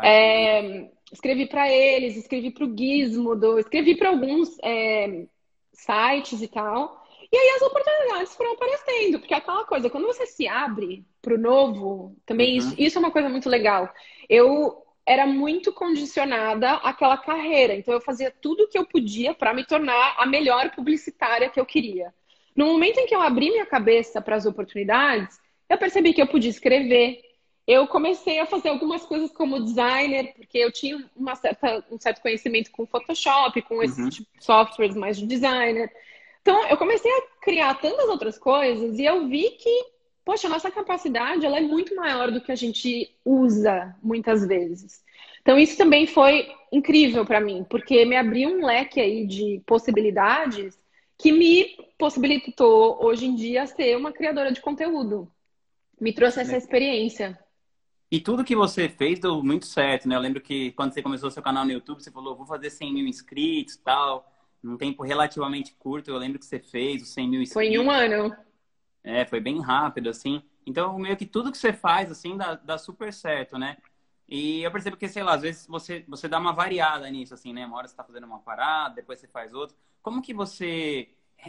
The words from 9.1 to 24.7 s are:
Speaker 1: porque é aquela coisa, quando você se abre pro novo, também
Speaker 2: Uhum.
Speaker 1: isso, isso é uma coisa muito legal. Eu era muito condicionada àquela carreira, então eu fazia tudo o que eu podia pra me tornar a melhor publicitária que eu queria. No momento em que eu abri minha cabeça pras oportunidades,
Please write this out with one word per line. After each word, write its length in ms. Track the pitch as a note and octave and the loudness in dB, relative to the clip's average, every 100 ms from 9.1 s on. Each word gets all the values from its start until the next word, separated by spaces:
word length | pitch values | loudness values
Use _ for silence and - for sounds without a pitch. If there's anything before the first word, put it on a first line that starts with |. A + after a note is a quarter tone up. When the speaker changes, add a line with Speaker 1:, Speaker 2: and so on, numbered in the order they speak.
| D4+ | -2
Speaker 1:
porque 160 | - | -2
é 20 | D4+ | -4
aquela 280 | - F#4+ | -2 -6
coisa, 260 | A4 D4 A#3+ | -2 -2 -2
quando 160 | C#4+ G#4+ | -2 -4
você 180 | B4 B4 | -4 -6
se 220 | - A3+ | -6 -4
abre 560 | A3+ C#4+ G#3+ F3+ F#3+ - _ | -2 -4 -6 -8 -10 -16 _
pro 160 | A3+ A3+ | -2 0
novo, 760 | A#3 C4+ C4+ G3+ G3 G3 F#3+ - | 4 4 4 0 -6 -8 -12 -18
também 280 | - A3+ B3 | -6 0 2
Speaker 2:
Uhum. 40 | B3+ | 2
Speaker 1:
isso, 160 | B3+ C#4 | -4 0
isso 200 | D4 F4 | 0 2
é 20 | |
uma 100 | E4 | 0
coisa 180 | D4+ C#4+ | 0 -2
muito 200 | B3+ B3+ | -2 0
legal. 420 | B3 G#3+ G3 F#3 - - - - | 2 4 2 -2 -8 -20 -14 4
Eu 540 | A#3 B3 D4 D4 - _ _ | 8 8 6 0 -4 _ _
era 220 | - C4 C#4 | 2 4 4
muito 460 | C4+ D4 F4 G4+ | 2 0 -2 -4
condicionada 1000 | - F4 D4 C#4+ D4+ C#4 A#3 A3 G#3+ B3 | -4 -2 -2 -2 -4 -2 -2 -2 0 0
àquela 420 | D4+ B3 - C4 C4+ | 0 -2 2 2 2
carreira, 580 | - D#4+ D#4 D4 A#3+ | -2 -6 0 4 4
então 200 | G3+ A#3+ | 2 -2
eu 60 | A#3+ | -4
fazia 300 | C4 B3 C4 | -4 -6 -6
tudo 340 | - D4 F#4 | -6 -6 0
o 40 | G#4+ | 0
que 100 | G4 | 0
eu 80 | - | 0
podia 480 | D#4+ G#3+ G#3+ B3+ | -2 -2 -4 -4
pra 180 | D#4+ A#3 | 0 -2
me 100 | B3 | -2
tornar 500 | C4 D#4 C#4+ A#3+ C4+ - | 0 0 2 2 2 2
a 80 | B3+ | 0
melhor 440 | C#4+ C4+ B3 D4+ | 2 2 2 0
publicitária 720 | - B3+ D#4 - - A3+ A#3 B3+ | -4 -2 -2 -2 -4 -2 0 0
que 80 | C4+ | 0
eu 60 | B3+ | 0
queria. 480 | D#4 A3+ F3+ F3 _ _ _ _ - | -2 -2 -6 -8 _ _ _ _ 2
No 100 | D4+ | 4
momento 320 | E4 F#4 B4 | 4 4 2
em 80 | A#4+ | 2
que 80 | |
eu 80 | G4+ | 2
abri 280 | D#4+ A#3+ D4 | 2 2 2
minha 160 | A4 G#4 | 0 0
cabeça 540 | C4 G#3+ A#3 A3+ G#3+ | 0 4 4 2 -6
pras 240 | G#3+ G#3+ G#3 | -4 -2 -2
oportunidades, 920 | G#3+ F#3+ | -4 -10